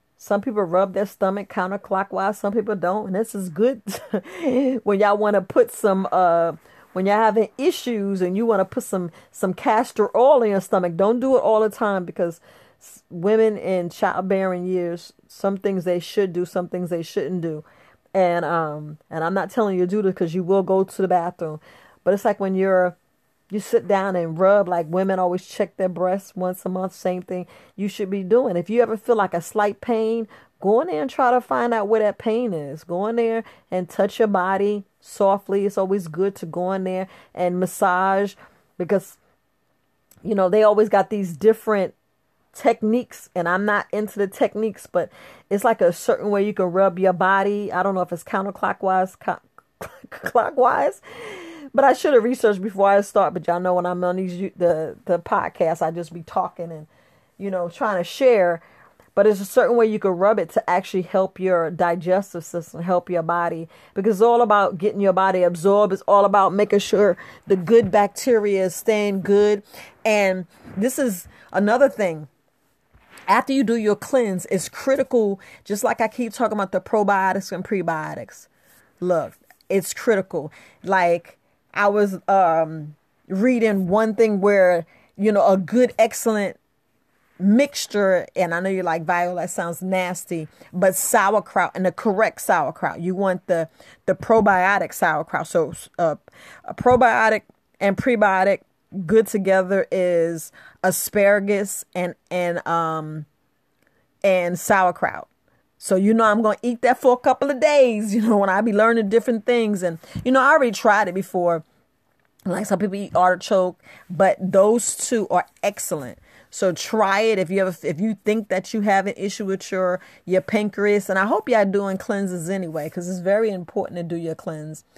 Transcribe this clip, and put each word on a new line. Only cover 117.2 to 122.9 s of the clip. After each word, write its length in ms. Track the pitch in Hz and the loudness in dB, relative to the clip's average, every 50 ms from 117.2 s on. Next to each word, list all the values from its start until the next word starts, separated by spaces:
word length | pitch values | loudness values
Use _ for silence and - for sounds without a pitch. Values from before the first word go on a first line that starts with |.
it 180 | 220 226 220 190 | 2 2 2 0
if 120 | 185 160 | -2 -2
you 140 | 190 196 190 | 0 -2 -2
have, 140 | 185 175 - - | -2 -4 -6 -6
if 180 | 143 165 143 | -6 -4 -4
you 160 | 196 226 214 - - | -4 -4 -4 -4 -2
think 240 | 208 214 226 208 - | -2 -2 -2 -2 -4
that 240 | 190 185 185 - - | -4 -6 -6 -6 -6
you 100 | 220 202 | -4 0
have 240 | 202 196 196 190 | 2 2 2 0
an 80 | 202 - | -2 -6
issue 280 | - 190 202 196 - 214 | -6 -8 -8 -6 -6 -6
with 280 | 190 190 190 - - - | -6 -6 -6 -6 -8 -4
your, 280 | 185 185 180 180 185 - - - _ - | -2 -2 -2 -2 -4 -6 -12 -20 _ -6
your 160 | - 180 185 | 0 0 0
pancreas. 720 | 185 - - 220 208 208 - - 202 208 208 208 196 - | 0 0 -2 -2 -2 -2 -2 -2 0 2 2 0 0 0
And 80 | 190 190 | 0 0
I 80 | 190 | 0
hope 220 | 208 294 415 - - | 2 0 -2 0 2
y'all 160 | 240 220 202 | 2 2 2
doing 340 | 196 190 202 202 196 190 190 | 2 0 -2 -2 -2 -6 -6
cleanses 500 | - - 214 196 202 190 180 180 160 165 | -6 -6 -4 -4 -4 -4 -6 -6 -6 -6
anyway, 400 | 196 196 185 165 156 160 147 | -6 -6 -6 -6 -8 -8 -8
'cause 200 | 156 | -8